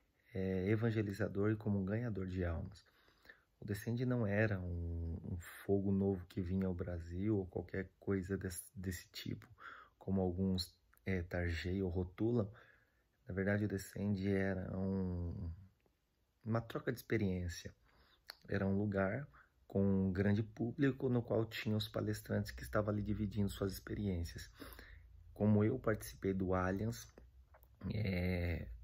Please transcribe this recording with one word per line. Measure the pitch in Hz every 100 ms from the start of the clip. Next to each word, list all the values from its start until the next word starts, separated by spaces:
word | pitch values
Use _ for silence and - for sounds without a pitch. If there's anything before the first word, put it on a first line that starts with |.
| _ _ _ 95
é, | 95 95 95
evangelizador | 110 117 107 101 98 98 95 104
e | 107
como | 107 98
um | 95
ganhador | 110 123 95 92
de | 92 87
almas. | 82 98 - - _ _ _ - - _ _
O | -
Descende | 101 - 120 123
não | 123 101
era | 101 110 92
um, | 87 87 85 85 82 82 -
um | 87 - - -
fogo | 98 98
novo | 98 98 92 -
que | 104
vinha | 87 95 95
ao | 87
Brasil | 87 87 85 87 104 104
ou | 90
qualquer | - 90 95 95 _
coisa | - 98 90 95
des-, | 92 87 - 101
desse | 95 87 -
tipo, | - - - - - - - - _
como | - 95
alguns, | 92 90 95 92 - - _ _ -
é, | 92
targeiam | 87 87 87 85 90 98 95
ou |
rotulam. | 90 90 - 113 120 104 - - - _ _ _ _ -
Na |
verdade, | 98 95 104 104
o |
Descende | 98 - - 101 98 101
era | 95 95 92 92 92
um, | 95 95 92 87 85 82 85 85 95 _ _ _ _ _ _ _
uma | 110 113
troca | - 160 -
de | 123
experiência. | - 113 98 92 87 - - - _ _ _ _ - - -
Era | 98 98
um | 98
lugar | 104 98 95 117 147 - - _ -
com | 98
um | 98 95 95
grande | 92 101 101
público | 107 - 120 - 139 127 131
no | 123
qual | 117 110 113
tinha | - - 107
os | 107
palestrantes | - 104 107 - 104 104
que | -
estavam | - 110 104
ali | 104
dividindo | 101 104 104 104 98
suas | - 98
experiências. | 95 - 107 101 87 85 - - - - - - - - - -
Como | - 104 104
eu | 107 127
participei | - 107 - - 98
do | 95 92
Allianz, | 92 92 98 110 117 - - - - - - - - 95
é, | 107 98 92 90 90 85 80 - -